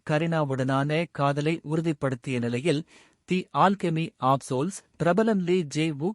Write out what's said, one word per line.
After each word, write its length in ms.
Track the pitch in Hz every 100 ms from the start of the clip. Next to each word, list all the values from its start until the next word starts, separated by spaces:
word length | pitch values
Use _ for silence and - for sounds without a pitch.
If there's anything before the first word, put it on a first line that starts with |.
கரினாவுடனான 840 | - 151 170 165 143 135 131 135 143 156 170
காதலை 440 | - 143 143 147 165
உறுதிப்படுத்திய 760 | 143 160 165 151 139 127 - 123
நிலையில், 440 | 117 120 160 143 - - _ _ -
தி 100 | 185 -
ஆல்கெமி 500 | 143 180 196 175 160 165 -
ஆப் 300 | 131 135 -
சோல்ஸ் 280 | 131 160 - - -
பிரபலம் 460 | 170 180 220 202
லீ 160 | 175 185
ஜே 240 | 147 139 160
வூ 180 | 139 170